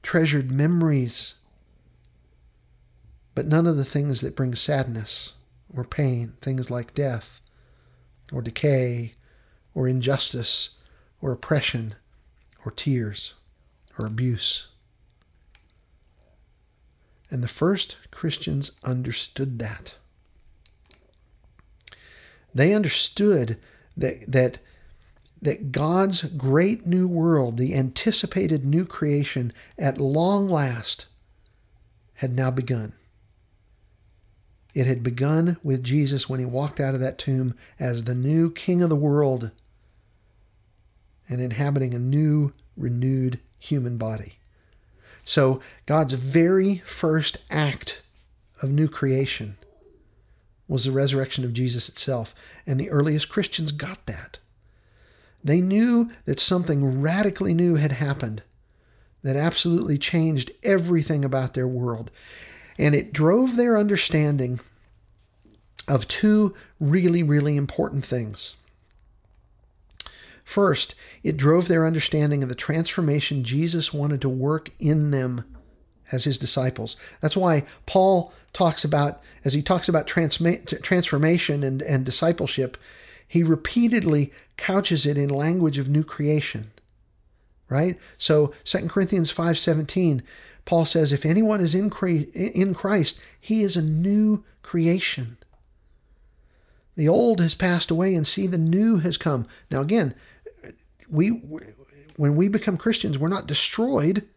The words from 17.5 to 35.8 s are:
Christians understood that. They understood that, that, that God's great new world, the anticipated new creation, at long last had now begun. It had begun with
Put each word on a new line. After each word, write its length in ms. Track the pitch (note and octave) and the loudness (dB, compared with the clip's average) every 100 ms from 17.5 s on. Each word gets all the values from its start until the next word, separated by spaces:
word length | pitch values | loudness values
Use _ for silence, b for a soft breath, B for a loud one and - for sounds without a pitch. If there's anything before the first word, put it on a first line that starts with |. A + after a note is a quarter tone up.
| - F3 G3 - - - | -2 0 0 -4 -10 -20
Christians 600 | - E3 - - C#3 C#3 _ | -6 -6 -4 -6 -6 -6 _
understood 760 | B2+ B2+ B2+ A#2 - - C#3 A#2 | -6 -4 -4 -8 -8 -6 -6 -6
that. 380 | A2+ G#2+ - - _ _ _ _ _ _ _ _ _ _ _ _ _ _ _ _ _ _ - B B B B B B | -8 -10 -16 -20 _ _ _ _ _ _ _ _ _ _ _ _ _ _ _ _ _ _ -20 B B B B B B
They 200 | B2+ D#3 | 2 4
understood 840 | G#3+ F3 - - - G3+ F3 A2+ A2+ b b b - | 4 2 -2 -4 2 4 4 0 -6 b b b -4
that, 340 | C3 B2 - | -4 -4 0
that, 280 | C3 B2+ - b b b b b b b _ | 2 2 -2 b b b b b b b _
that 320 | D3 D3 C#3 | -4 -4 -4
God's 480 | C3 D3+ F3+ G3 F3+ | -2 0 2 2 0
great 680 | D#3 D#3+ C3 C#3+ F#3+ A3+ E3+ | -4 -4 2 4 4 0 0
new 220 | F3+ F3+ | 0 2
world, 480 | E3+ E3 D#3 B2 A#2 | 2 4 4 2 0
the 180 | B2+ | 0
anticipated 880 | C#3 C3 - - A3 - F#3 F#3 D#3 | 0 -2 -2 -2 0 -2 -2 0 0
new 220 | C3+ D#3+ | 2 0
creation, 680 | F#3 - D3+ C#3+ C#3+ C3+ A#2+ B B B | 0 -4 0 0 -2 -4 -6 B B B
at 180 | C#3 - | -4 0
long 540 | C#3 D3 F3 G3+ G3 | 0 2 2 2 0
last 560 | D#3+ C3+ A#2 - - - _ _ _ _ _ _ _ _ _ _ - | 0 0 -4 -8 -10 -12 _ _ _ _ _ _ _ _ _ _ -8
had 180 | C3+ | -6
now 160 | B2 C3 | -2 -2
begun. 420 | B2+ B2 B2 G#2+ - _ _ _ _ _ _ _ _ _ _ _ _ _ _ _ _ _ | -2 -4 -4 -6 -14 _ _ _ _ _ _ _ _ _ _ _ _ _ _ _ _ _
It 120 | C#3+ B2+ | -2 0
had 160 | A#2+ | 0
begun 540 | A#2+ A#2+ C#3 D#3 E3+ E3+ | -2 -2 0 2 2 0
with 200 | D3+ C3 | -2 -2